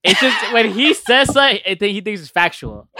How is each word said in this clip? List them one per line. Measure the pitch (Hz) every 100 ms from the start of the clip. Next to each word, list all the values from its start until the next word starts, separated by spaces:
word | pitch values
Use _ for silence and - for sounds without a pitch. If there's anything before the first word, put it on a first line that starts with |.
it's | 180 190
just | 262 247 233
when | 233 220
he | 196 294
says | - - 254 262
something, | 269 277 202 190
I | 185
think | 208
he | 202
thinks | 202 202
it's | 147
factual. | - 170 - 117 104 -